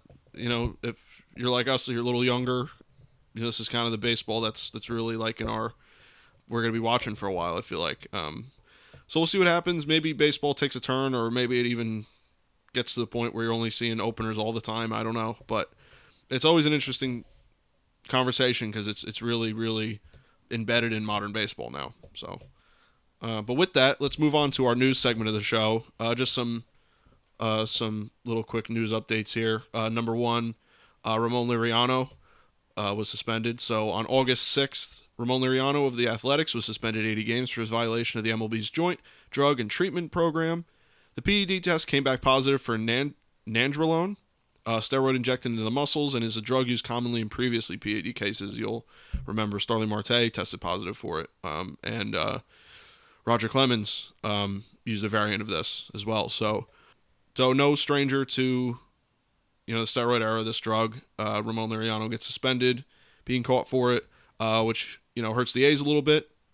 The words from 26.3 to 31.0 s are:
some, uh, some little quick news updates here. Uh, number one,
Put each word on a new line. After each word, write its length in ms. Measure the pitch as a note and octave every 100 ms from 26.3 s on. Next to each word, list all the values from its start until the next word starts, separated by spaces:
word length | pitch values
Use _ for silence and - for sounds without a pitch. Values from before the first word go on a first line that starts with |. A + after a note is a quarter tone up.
some, 320 | - A#2+ A#2 - _ _ _ _ _ _ -
uh, 260 | A2+ A2 A2
some 460 | - A2+ G#2+ G#2+ _
little 200 | B2 A2+
quick 260 | A2 A2+ A2
news 240 | A2+ A2
updates 400 | A2 - A2 G#2
here. 300 | A#2 A2+ A2 -
Uh, 160 | A#2 A2
number 260 | A#2 A#2 A#2
one, 400 | A#2+ A#2 A#2 - _ _ _ _